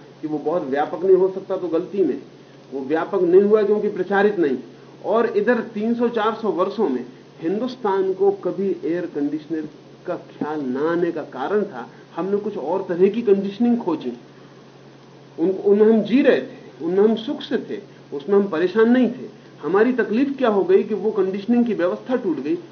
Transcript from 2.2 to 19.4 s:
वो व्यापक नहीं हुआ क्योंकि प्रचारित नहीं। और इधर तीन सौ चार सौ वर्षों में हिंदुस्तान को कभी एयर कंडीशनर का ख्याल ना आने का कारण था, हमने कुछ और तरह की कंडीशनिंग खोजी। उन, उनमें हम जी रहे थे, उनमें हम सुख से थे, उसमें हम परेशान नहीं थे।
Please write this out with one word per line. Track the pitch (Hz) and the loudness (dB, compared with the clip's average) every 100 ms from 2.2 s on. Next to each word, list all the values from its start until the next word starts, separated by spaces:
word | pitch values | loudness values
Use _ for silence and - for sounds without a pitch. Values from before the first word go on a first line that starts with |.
| - - - - - | -8 -20 -20 -20 -14
वो | 131 | -10
व्यापक | 131 160 170 190 | -4 -2 -2 0
नहीं | 175 185 | 6 6
हुआ | 202 214 | 6 4
क्योंकि | 202 214 208 | 4 2 0
प्रचारित | 180 180 196 208 175 | -4 -2 2 2 2
नहीं। | 147 123 - - - - - | 0 -2 -8 -20 -20 -12 -2
और | 220 226 202 | 0 2 0
इधर | 208 233 | 0 0
तीन | - 208 226 233 | -2 -4 -2 0
सौ | 233 | -2
चार | 220 214 220 | 0 -2 -2
सौ | 214 | -4
वर्षों | 160 190 233 175 | -2 -2 0 -2
में | 127 - - - - | -2 -6 -16 -20 -8
हिंदुस्तान | 165 208 254 247 208 196 190 | -6 -4 -6 -4 -2 0 -2
को | 185 196 | 2 0
कभी | 196 180 170 196 - 151 | 0 -6 -4 -4 -4 -4
एयर | 175 165 | -6 -6
कंडीशनर | 147 147 156 - 160 151 - - - 131 | -4 -4 -6 -6 -8 -8 -14 -20 -16 -10
का | 127 | -10
ख्याल | - - 135 156 | -10 -8 -6 -4
ना | 131 131 156 | -4 -2 -2
आने | 170 170 | 0 -2
का | 156 | -4
कारण | 139 - 151 208 | -10 -8 -2 -2
था, | 190 127 - - - - | -2 -8 -16 -18 -14 -8
हमने | 180 202 | -2 -2
कुछ | 208 190 | -4 -6
और | 139 190 - | -4 -4 -2
तरह | 170 202 | 2 2
की | 233 | 2
कंडीशनिंग | 202 196 196 - 240 233 | 2 2 2 0 0 2
खोजी। | 180 151 127 117 - - - - - - - - - - - - | 0 -4 -4 -10 -18 -20 -20 -20 -20 -20 -20 -20 -20 -20 -16 -4
उन, | 180 | -2
उनमें | 190 202 208 214 | 0 2 6 6
हम | 226 | 4
जी | - 254 | 4 4
रहे | 277 156 | 6 4
थे, | - - - - 165 | 0 -14 -20 -8 -2
उनमें | 190 | 4
हम | 220 214 | 4 2
सुख | 277 294 | -4 -10
से | - - | -6 -6
थे, | - 104 - - - 143 | -6 -12 -12 -20 -12 -10
उसमें | 190 202 | 0 0
हम | 196 | 2
परेशान | 160 180 220 233 | -2 0 2 4
नहीं | 254 233 | 4 2
थे। | - - - | -2 -14 -18